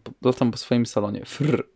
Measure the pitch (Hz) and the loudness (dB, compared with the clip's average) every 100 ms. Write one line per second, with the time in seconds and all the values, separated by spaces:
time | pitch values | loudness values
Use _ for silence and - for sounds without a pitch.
0 | - - 123 123 123 117 - 120 117 - | -4 -2 0 4 2 0 0 0 2 0
1 | 104 101 - - 147 131 - | -2 -4 -10 -2 0 0 0